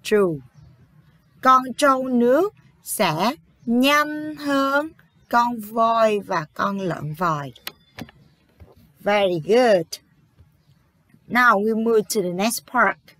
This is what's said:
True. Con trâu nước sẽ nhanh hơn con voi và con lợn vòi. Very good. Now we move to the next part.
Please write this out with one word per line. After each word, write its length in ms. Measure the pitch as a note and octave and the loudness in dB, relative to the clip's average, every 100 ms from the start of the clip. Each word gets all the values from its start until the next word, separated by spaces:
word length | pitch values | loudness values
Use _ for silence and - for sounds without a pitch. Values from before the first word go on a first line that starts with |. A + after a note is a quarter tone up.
True. 360 | - G#3+ F#3 D3 B2+ _ - _ _ _ _ _ _ _ | 0 0 2 -2 -12 _ -20 _ _ _ _ _ _ _
Con 220 | C4 C4 C4 - | 4 4 2 0
trâu 260 | D4 C4 C4 | 2 2 0
nước 460 | B3 A#3+ C#4 G4+ _ _ _ | 2 4 4 2 _ _ _
sẽ 520 | - - F#3 D#3 G#3 D#4 _ _ A#3+ | -12 -2 -2 0 -2 -4 _ _ -2
nhanh 720 | A#3+ C4+ D4 D4+ D4+ D4+ D4 | 2 2 2 0 -6 -10 -8
hơn 540 | D4 C#4 C4+ C#4+ D#4 - _ _ _ | -4 -2 0 -2 -4 -14 _ _ _
con 300 | A#3+ A#3+ A#3+ | 0 0 -6
voi 600 | G#3 A3+ A3+ A3+ A3 G#3 | -8 -2 0 2 2 0
và 260 | F#3+ F3 D#3 | -4 -6 -6
con 260 | - G3 G3 | -6 -6 -4
lợn 340 | F#3+ D#3 D3+ | -6 -6 -8
vòi. 400 | D#3 F3+ D3 C#3 - - _ _ - - _ _ _ _ _ - _ _ _ | -4 -4 -4 -8 -14 -18 _ _ -18 -18 _ _ _ _ _ -20 _ _ _
Very 420 | G3 G#3 G3 F3 D3 | -2 0 0 -2 0
good. 420 | A3+ B3 F#3+ E3 - _ _ _ _ _ _ _ _ _ _ _ _ - | 2 4 2 0 -12 _ _ _ _ _ _ _ _ _ _ _ _ -6
Now 320 | A#3+ B3 G#3 | 2 2 2
we 240 | G#3+ A3 | 0 -2
move 180 | A3+ A3+ G#3 A3 | 0 0 0 -4
to 60 | |
the 120 | F3+ | -4
next 300 | F3 G#3+ A3+ - | -2 -4 -4 -6
part. 240 | B3 G3 - - | 0 0 -2 -18